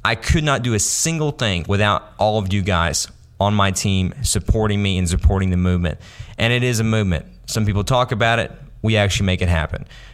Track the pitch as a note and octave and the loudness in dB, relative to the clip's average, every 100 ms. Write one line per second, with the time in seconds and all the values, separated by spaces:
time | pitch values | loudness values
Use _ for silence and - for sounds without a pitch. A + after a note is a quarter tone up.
0 | G#2 A#2 - E3+ D3+ C3+ A#2+ G#2+ - - | -2 -2 0 2 2 0 0 0 0 -2
1 | D#3+ E3 D3+ C#3 A2 F2 D#2+ G2+ G#2 G2 | -2 -2 -2 -2 -2 -2 0 0 2 0
2 | - - G#2 G#2+ F#2+ G2+ F#2 F2 E2 - | -4 -2 0 0 0 0 2 2 0 -2
3 | - - - - G2+ G#2 G2 F2+ G#2 F#2+ | -8 -12 -16 -2 0 2 2 0 0 0
4 | F2+ - A#2+ G2+ - A2 G#2+ G2+ G2+ F#2 | -2 -4 -4 -2 0 0 2 0 0 0
5 | F2 F#2 - F#2+ F#2 F2+ F2+ F2+ F2 - | 0 2 2 2 0 2 2 2 0 -6
6 | - - - - A#2 B2 B2+ A2+ A2 A2 | -14 -20 -14 -2 0 2 0 0 0 0
7 | G2 D#2+ - - - A2+ G#2+ G2+ - B2+ | 0 -2 -4 -18 -8 -2 0 0 0 0
8 | B2 G#2 A2+ A#2 D#2 - - - G#2+ A2 | 0 0 2 0 -2 -8 -20 -6 0 2
9 | G2 - G2 F#2 F2+ E2 D2 - - - | 2 2 0 0 2 0 0 -6 -12 -18
10 | - | -20